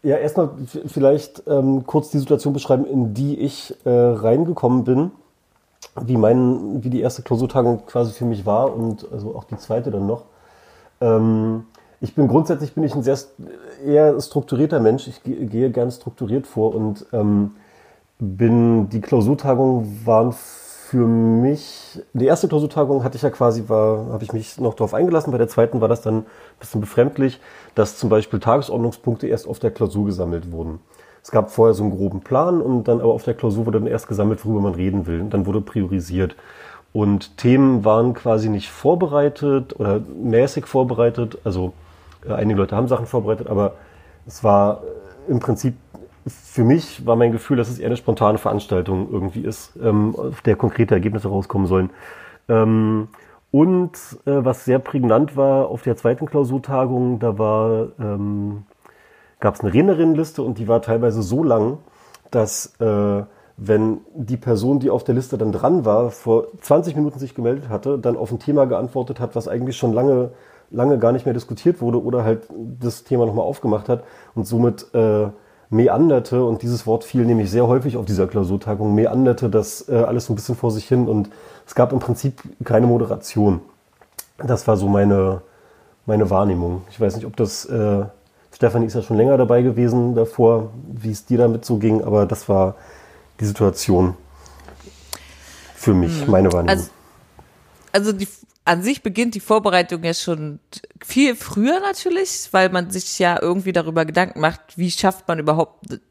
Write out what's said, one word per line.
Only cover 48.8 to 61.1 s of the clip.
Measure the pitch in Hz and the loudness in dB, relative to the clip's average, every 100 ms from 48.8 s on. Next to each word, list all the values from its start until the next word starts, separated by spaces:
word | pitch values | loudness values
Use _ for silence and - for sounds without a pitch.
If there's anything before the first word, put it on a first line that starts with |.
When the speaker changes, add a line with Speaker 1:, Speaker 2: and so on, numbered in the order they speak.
| 90 92 101 | -2 -4 -4
Speaker 1:
irgendwie | 104 95 101 | -4 -6 -6
ist, | 107 107 - - | -8 -10 -16 -4
ähm, | 117 104 107 | 0 2 0
auf | - - - | -2 -8 -4
der | - | -2
konkrete | 101 110 - - | 0 0 0 2
Ergebnisse | 101 101 107 101 | 2 0 -4 -4
rauskommen | 98 95 98 95 | -4 -2 -2 2
sollen. | 92 92 - - - - - - | 2 0 -6 -20 -20 -20 -20 0
Ähm, | 113 110 110 110 110 107 - _ _ _ | 2 4 2 2 0 -4 -14 _ _ _
und, | 135 165 185 175 - - - - | 2 4 2 -2 -8 -20 -10 -2
äh, | 139 | 0
was | 127 120 - | 0 -2 0
sehr | 131 | 0
prägnant | - 139 123 110 151 | 0 -2 4 4 2
war | 135 135 135 135 | 2 2 2 0
auf | 117 | -2
der | - 113 | -4 -2
zweiten | 117 127 156 | 0 -2 -2
Klausurtagung, | 147 131 131 131 135 131 127 127 120 | -2 0 -2 -4 -2 0 0 -2 0
da | 117 104 | -2 0
war, | 110 107 110 110 117 - | 0 2 0 0 -4 -6
ähm, | 107 101 101 104 101 104 101 _ _ _ _ _ _ _ | -6 -4 -4 -4 -6 -8 -16 _ _ _ _ _ _ _
gab's | 107 - | -2 0
eine | 104 | 0
Rednerinnenliste | 104 190 170 165 156 160 - | 4 4 4 4 2 -2 -4
und | 123 107 | -6 -4
die | 113 | 0
war | 117 | 0
teilweise | 117 113 120 | 2 0 2